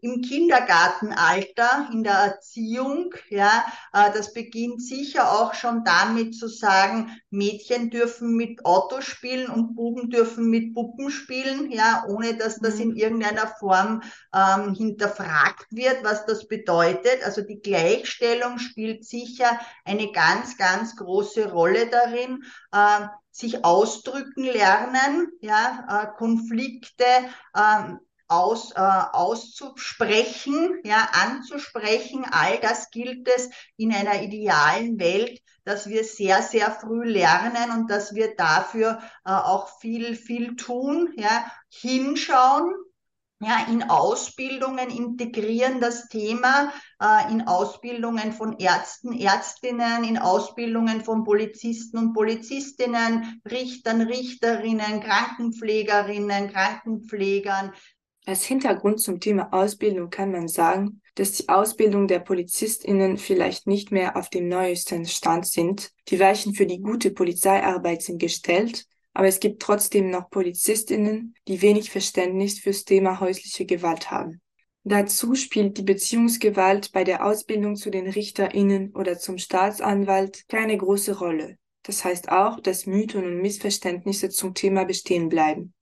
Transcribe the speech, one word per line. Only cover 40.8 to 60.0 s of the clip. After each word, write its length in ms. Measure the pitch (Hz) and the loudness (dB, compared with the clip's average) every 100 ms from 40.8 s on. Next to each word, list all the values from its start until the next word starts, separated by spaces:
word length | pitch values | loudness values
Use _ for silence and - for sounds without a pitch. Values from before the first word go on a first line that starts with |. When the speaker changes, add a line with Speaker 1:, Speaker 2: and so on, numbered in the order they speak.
| 269 320 349 - | -2 0 -2 -2
Speaker 1:
ja, 280 | 208 226 240 - _ | 0 0 -2 -14 _
hinschauen, 1040 | - 240 262 269 285 - 269 254 285 349 381 - _ _ _ _ _ | -12 -2 -2 0 -4 2 6 6 4 0 -4 -12 _ _ _ _ _
ja, 260 | 214 233 226 | -2 -2 0
in 120 | 233 | -2
Ausbildungen 1080 | - 160 180 247 - - 262 262 262 262 247 | 2 4 4 0 -4 -10 -8 -4 -4 -4 -6
integrieren 880 | 226 240 247 233 - 214 226 254 254 | -6 -6 -6 -6 -4 -2 0 0 2
das 300 | 240 233 - | -2 -2 -8
Thema, 640 | 220 208 233 254 277 285 - - _ | -8 -4 0 4 4 2 -4 -18 _
äh, 300 | 214 214 214 | 4 4 4
in 160 | 220 220 | -2 0
Ausbildungen 840 | 180 208 - 240 240 233 226 220 | 0 0 -6 -10 -6 -4 -2 -4
von 240 | 220 220 - | -6 -8 -2
Ärzten, 560 | 185 156 - - 247 | 2 2 -2 -12 -10
Ärztinnen, 880 | 233 196 214 - - 254 240 233 233 | -2 2 2 0 -8 -6 -2 -2 0
in 140 | 226 226 | 0 0
Ausbildungen 840 | 180 190 208 - 233 226 226 220 | 2 2 0 -6 -4 0 0 0
von 220 | 220 220 | -2 -2
Polizisten 760 | 214 208 214 - 233 226 - 226 | 2 2 2 -6 -8 -6 -8 -2
und 160 | 226 | -2
Polizistinnen, 1300 | 220 214 226 - 277 277 - 247 233 226 226 226 - 208 | 2 0 0 -6 -10 -10 -4 -2 0 0 -2 -4 -12 -10
Richtern, 520 | 240 254 247 - 226 | -8 -8 -8 -2 0
Richterinnen, 1000 | 226 247 254 - 226 226 220 220 214 214 | 0 -2 -6 -4 -2 0 0 -2 -2 -4
Krankenpflegerinnen, 1500 | - 202 233 - 233 220 220 214 208 208 202 208 208 202 202 | 0 0 0 -4 -6 -4 -2 -2 2 2 2 -4 -2 -2 -4
Krankenpflegern. 1200 | 196 196 220 233 220 - 208 196 196 196 190 196 - - _ _ _ - | -2 -2 -2 -8 -8 -6 -4 0 0 -2 -4 -4 -12 -20 _ _ _ -6
Speaker 3:
Als 180 | 190 | -4
Hintergrund 560 | - 262 262 190 202 214 | -2 0 0 2 2 0
zum 220 | - 175 | -2 -4
Thema 320 | - 202 170 | 0 0 2
Ausbildung 560 | 185 202 208 214 190 | 2 2 2 -2 0